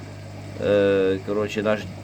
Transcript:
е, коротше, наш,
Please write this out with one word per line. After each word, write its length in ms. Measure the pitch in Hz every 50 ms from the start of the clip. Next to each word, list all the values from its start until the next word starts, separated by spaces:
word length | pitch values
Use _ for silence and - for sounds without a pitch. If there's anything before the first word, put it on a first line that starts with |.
| - - - - - - - - - 98 98 98 -
е, 520 | 101 101 101 101 101 98 98 95 95 95 95 98
коротше, 360 | 101 101 107 107 104 - 107
наш, 180 | 101 107 107 104 101 - - -